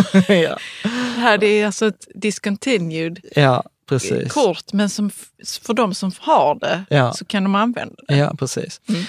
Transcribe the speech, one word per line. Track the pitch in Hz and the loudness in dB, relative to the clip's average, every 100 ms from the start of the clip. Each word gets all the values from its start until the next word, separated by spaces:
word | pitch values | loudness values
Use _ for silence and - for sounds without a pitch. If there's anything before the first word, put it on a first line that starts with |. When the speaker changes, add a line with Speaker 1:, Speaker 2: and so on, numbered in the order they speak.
| 196 | 4
Speaker 1:
<laughs> | 190 185 | 4 4
Ja. | 185 160 - - - 214 247 247 | 4 2 -2 -12 -8 -6 -4 -4
Speaker 2:
Det | 233 | 0
här, | 240 208 | 2 4
det | 202 | 4
är | 208 208 | 2 2
alltså | - 220 | 0 -2
ett | - - | -2 -16
discontinued | 190 208 - 202 202 269 220 165 160 165 175 - 147 | -6 -4 -4 -4 -4 0 0 -2 -4 -6 -8 -4 2
Speaker 1:
Ja, | 139 123 - _ - | 4 4 -2 _ -4
precis. | 131 95 - 123 | -2 -2 -4 -2
Speaker 2:
kort, | 294 226 160 - | 0 2 0 -4
men | 202 208 | -2 0
som | 202 208 | 0 -4
f-, | - - _ - - | -6 -20 _ -14 -14
för | - | -4
de | 226 214 | 0 0
som | 196 190 - | -2 -6 -6
har | 311 285 139 | 2 4 4
det | 143 - 170 190 | 0 -2 -4 0
Speaker 1:
Ja. | 147 123 | 2 2
Speaker 2:
så | - | -2
kan | - 202 | -4 -2
de | 190 | 0
använda | 196 233 233 - - - | 2 0 -2 -8 -14 0
det. | 143 | 2
Speaker 1:
Ja, | 147 151 | 2 -2
precis. | 135 - - - - | -6 -6 -8 -12 -4
Speaker 2:
Mm. | 175 | -4